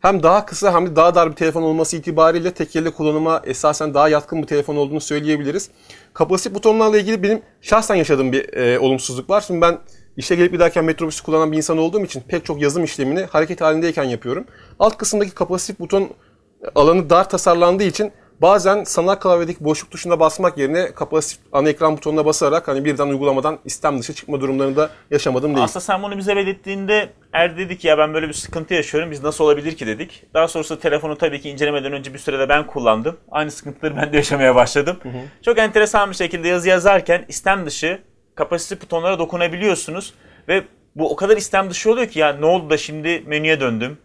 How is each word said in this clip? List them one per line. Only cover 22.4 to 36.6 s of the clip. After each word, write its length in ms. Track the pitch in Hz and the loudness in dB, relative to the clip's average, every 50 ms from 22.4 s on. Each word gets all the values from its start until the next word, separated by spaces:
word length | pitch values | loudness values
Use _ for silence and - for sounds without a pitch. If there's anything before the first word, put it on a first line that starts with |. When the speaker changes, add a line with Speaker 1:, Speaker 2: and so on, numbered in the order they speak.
| 170 143 147 165 165 - | 2 2 2 0 0 -2
Speaker 1:
hani 180 | 139 135 139 | -4 -2 0
birden 220 | 151 147 127 143 143 | -2 0 0 0 -2
uygulamadan 520 | 139 135 139 143 135 135 131 151 156 147 _ | 0 0 0 0 0 0 0 -2 -4 -4 _
istem 340 | - - - - 156 143 131 | -12 -14 -4 -2 -2 -2 -2
dışı 140 | 117 - 156 | -6 -8 -12
çıkma 280 | - - - 151 139 | -14 -10 -8 -6 -4
durumlarını 340 | 131 135 135 135 139 135 135 | -4 -2 -2 -2 -2 -2 0
da 140 | 147 151 151 - - _ _ | 0 0 -2 -2 -14 _ _
yaşamadım 440 | 147 147 - 147 127 127 131 151 147 | -4 -2 0 0 -2 0 -2 0 0
değil. 80 | 135 135 | 0 0
Speaker 2:
Aslında 200 | 160 - 185 180 | 0 -2 -6 -4
sen 200 | - 202 185 196 | -2 -2 -2 -2
bunu 140 | 202 202 196 | -6 -8 -6
bize 180 | 190 196 202 | -2 0 0
belirttiğinde 720 | 202 196 190 196 196 _ 196 196 196 196 196 208 214 208 - - _ _ _ - | 0 0 -2 -4 -8 _ -10 -8 -8 -2 0 0 0 0 -2 -10 _ _ _ 0
Erdi 240 | 156 170 175 165 170 | 0 0 0 0 -6
dedi 200 | 190 180 180 175 | -10 -10 -10 -4
ki, 100 | - 165 | 2 2
"Ya 100 | 151 151 | 4 4
ben 160 | 156 151 156 | 4 0 0
böyle 140 | 156 160 156 | -4 -4 -4
bir 60 | 143 | -8
sıkıntı 400 | - - - - 165 160 - 185 | -10 -12 -10 -10 -10 -6 -2 -2
yaşıyorum, 380 | 170 147 - - 151 165 170 | -2 -2 -2 -4 -4 -4 -4
biz 120 | 151 143 131 | -10 -6 -6
nasıl 200 | 151 151 - 160 | -6 -2 0 4
olabilir 340 | 151 147 147 143 160 156 - | 4 4 2 0 -8 -8 -6
ki?" 100 | 139 110 | -6 -6
dedik. 360 | 107 110 160 - - - _ _ _ | -6 -6 -8 -14 -14 -20 _ _ _
Daha 140 | 156 160 160 | 0 0 2
sonrasında 320 | - 165 156 - 160 151 | 0 -6 -6 -6 -8 -4
telefonu 380 | - 165 143 151 156 156 151 147 | -2 -2 -2 0 -2 -4 -6 -2
tabii 240 | - 160 143 143 | -2 -2 -2 -4
ki 80 | 143 151 | -10 -10
incelemeden 440 | 143 135 151 147 147 143 135 139 143 | -6 -2 -2 -2 -2 -2 -4 -6 -8
önce 200 | 139 135 139 131 | -8 -10 -12 -16
bir 60 | - | -10
sürede 300 | - - 143 135 135 131 | -8 -6 -2 -2 2 2
ben 180 | 143 147 151 147 | 2 2 2 0
kullandım. 500 | - 143 120 117 110 110 113 151 170 - _ _ | -6 -2 2 2 2 2 0 -4 -6 -6 _ _
Aynı 200 | - 151 151 151 | -4 -4 -4 -4
sıkıntıları 460 | 147 - - 147 143 - - 156 143 147 | -6 -12 -16 -16 -16 -6 -6 -6 -4 -2
ben 160 | 147 151 147 | -4 0 0
de 40 | 151 | 0
yaşamaya 380 | 143 - 143 139 135 131 127 | 0 0 0 2 4 6 6
başladım. 420 | 123 123 127 - 143 139 156 180 - - | 6 4 4 4 0 0 0 -4 -6 -10
Speaker 1:
Hı 60 | 127 | -12
hı. 120 | 123 127 127 143 - _ _ | -12 -12 -14 -14 -20 _ _
Speaker 2:
Çok 120 | 233 240 226 | 0 2 2
enteresan 520 | 220 214 - 220 214 208 - 220 202 196 | 2 2 4 2 2 4 4 2 0 0
bir 60 | 185 | -2
şekilde 320 | - 185 170 185 175 165 175 | -4 -6 -4 -4 -4 -2 0
yazı 220 | 180 175 | -2 0